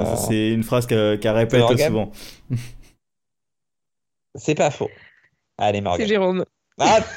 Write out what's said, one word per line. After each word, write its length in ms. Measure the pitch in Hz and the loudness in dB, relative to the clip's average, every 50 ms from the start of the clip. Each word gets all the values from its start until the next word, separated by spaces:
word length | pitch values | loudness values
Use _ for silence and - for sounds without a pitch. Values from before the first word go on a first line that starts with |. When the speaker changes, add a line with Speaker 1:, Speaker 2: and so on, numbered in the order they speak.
Speaker 1:
euh, 140 | - 82 - | 0 -2 -2
Speaker 2:
ça, 120 | - - 117 | -2 -2 -2
c'est 220 | 113 107 110 110 | 0 0 0 0
une 140 | 113 113 113 | 0 0 -2
phrase 240 | - 127 123 120 120 | 0 0 -2 0 0
que, 280 | 120 110 107 107 104 | 2 2 2 2 2
qu'elle 200 | 104 107 113 107 | 0 0 0 2
répète 260 | 113 117 113 127 123 | 2 2 2 4 4
Speaker 1:
Morgane. 260 | 120 120 123 117 147 151 | 4 4 4 4 2 2
Speaker 2:
souvent. 240 | 110 110 101 98 - - - - - - - - 127 117 - - - - - - _ _ _ _ _ _ _ _ _ _ _ _ _ _ _ _ _ _ _ _ _ _ _ _ _ _ _ _ - | 0 0 -2 -4 -8 -14 -20 -20 -20 -20 -10 -8 -6 -6 -6 -10 -16 -20 -20 -20 _ _ _ _ _ _ _ _ _ _ _ _ _ _ _ _ _ _ _ _ _ _ _ _ _ _ _ _ -20
Speaker 1:
C'est 200 | - - - 151 | -8 -4 -2 0
pas 160 | 156 175 147 | 0 0 0
faux. 180 | 135 - 110 - - - - - _ _ _ _ _ _ _ _ _ - | 0 -2 -6 -8 -8 -12 -20 -20 _ _ _ _ _ _ _ _ _ -4
Allez, 240 | 104 104 104 101 | -2 0 0 0
Morgane. 200 | 101 95 87 - 220 | -2 -2 -2 -2 0
Speaker 3:
C'est 40 | 202 | 0
Jérôme. 340 | 214 202 190 185 185 185 - - _ _ _ _ _ - | 0 0 0 0 0 -2 -4 -6 _ _ _ _ _ -2
Speaker 1:
Ah, 200 | 139 165 214 220 - - - | 2 4 4 4 2 0 -6